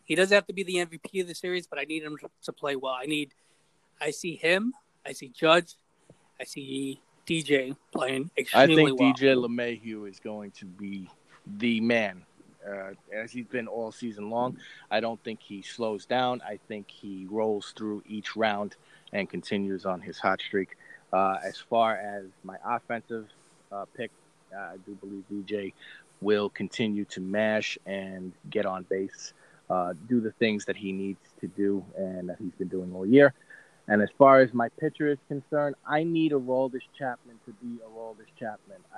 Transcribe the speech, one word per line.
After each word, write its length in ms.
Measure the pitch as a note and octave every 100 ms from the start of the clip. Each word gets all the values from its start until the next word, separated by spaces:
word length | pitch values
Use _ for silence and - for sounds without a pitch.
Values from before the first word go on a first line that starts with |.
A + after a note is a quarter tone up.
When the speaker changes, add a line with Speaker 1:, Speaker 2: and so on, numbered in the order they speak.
Speaker 1:
He 100 | -
doesn't 200 | D#3+ F#3+
have 120 | G3+ G3
to 40 |
be 120 | F#3
the 160 | F#3 F3+
M 80 | F3
V 100 | E3
P 220 | - G3
of 80 | F3
the 60 |
series, 320 | D#3 F3+ F3+ E3+
but 120 | C#3+
I 60 |
need 180 | C#3+ D#3+
him 140 | D3+ D3+
to, 100 | - _
to 80 | -
play 240 | - D3 C#3
well. 180 | C3 B2+
I 60 | C3+
need, 280 | D3+ C#3+ _ _ _ _ _ _ -
I 100 | D3+
see 240 | D3 F3+ E3
him, 380 | D#3+ F#3 A3+ - _ _ -
I 60 |
see 160 | - -
Judge, 460 | - D#3+ E3+ E3+ - _ _ - - _ -
I 40 |
see 560 | B2+ - C3+ C3+ C3+ C3 _ _
D 180 | - E3
J 320 | C#3+ C#3+ B2+ C#3+ _
playing 380 | - C3 C3 D#3+ -
Speaker 2:
I 40 |
Speaker 1:
extremely 500 | B2+ A#2 C#3+ D#3 D3
Speaker 2:
think 100 | C3
Speaker 1:
well. 120 | C3+
Speaker 2:
D 60 | B2+
J 60 | C3+
LeMahieu 760 | C3 A#2+ A#2+ A#2+ A#2 A2+ A2 G2+
is 100 | F#2
going 300 | A2 G#2+ G2+
to 140 | - G2
be 420 | F2+ G2+ G2 F2+ - _ - - G2+
the 240 | A#2+ A2+
man, 440 | A#2 A#2 G#2 F2+ E2+ _ - - G2
uh, 220 | G2+ F#2+ G2 -
as 200 | G#2 A2+
he's 140 | B2 A2+
been 200 | B2+ A2+
all 240 | A2 A2+
season 380 | - A#2+ G#2 G#2
long. 300 | A#2 B2 C3 - - -
I 100 | G#2+
don't 220 | A2+ A2+
think 160 | A#2 A2
he 220 | - G2+
slows 420 | - - A2+ G#2
down. 380 | - B2 B2+ B2 G2+
I 120 | G2+ -
think 220 | G#2+ G2+
he 360 | - G#2 F#2+ F#2
rolls 420 | G#2+ A2 G#2 -
through 280 | - G#2+ G#2 -
each 300 | G#2+ - G#2+
round 400 | A2 G#2 G#2 - _ - -
and 160 | G#2 F#2+
continues 580 | F2+ - G2+ G2 F#2+ F#2+
on 160 | F2+
his 160 | F#2 E2
hot 220 | G2+ F#2+
streak. 340 | - G2+ F#2 - - - _
Uh, 260 | F#2+ F#2+ F#2+
as 140 | F#2+ -
far 380 | - A2+ A2 G2
as 280 | G#2 G2+ F#2+ -
my 120 | F#2+ F#2+
offensive, 640 | G2+ A#2 - A#2 - A2+ G#2 _ _ _ _
uh, 160 | G2+ F#2+
pick, 160 | - A2+ _ _ _ _
uh, 40 | F#2+
I 180 | F#2 F#2
do 100 | F#2 G2
believe 280 | G2 G2 F#2+
D 120 | G2+ F#2+
J 280 | G#2 F#2+ - - - - _
will 280 | G2 G#2 G2+
continue 540 | - G2 - A2 G#2
to 160 | G2 -
mash 560 | F#2 G2+ A2 G#2+ G#2 -
and 480 | - G2 F#2+ F#2+ F#2 F2 -
get 160 | G#2+
on 200 | G2 F#2
base, 480 | F2 F#2+ G2 - - - - - -
uh, 240 | F#2 F2+ F2 A2+
do 120 | B2
the 100 | A2
things 340 | - A2+ G#2 G2+
that 100 | G2
he 160 | G2
needs 260 | F#2+ G2 F#2+ _ _
to 80 | F#2
do 360 | - G2+ G2+ F#2 F#2
and 300 | F#2+ F#2 F2+
that 80 | F2
he's 140 | F#2
been 160 | - F#2
doing 260 | F#2 F2+
all 100 | F#2
year. 300 | F#2+ C3+ C#3+ - - - - _ -
And 120 | G#2+
as 80 | G2+ -
far 220 | C3+ C3+
as 160 | A2
my 140 | A#2+ A#2 -
pitcher 300 | D#3 - D3
is 80 | C#3+ -
concerned, 480 | C#3+ - D3+ D3 C#3
I 200 | - D3+
need 260 | E3+ E3 D#3+
Aroldis 520 | D3 B2+ B2+ C3 B2+ - -
Chapman 440 | C3+ A#2+ A#2+ A2+ -
to 60 | G2+
be 180 | A#2+ A#2
Aroldis 460 | A2+ A2+ A2+ G#2+ A2 -
Chapman. 380 | A2+ G#2 - F#2+ -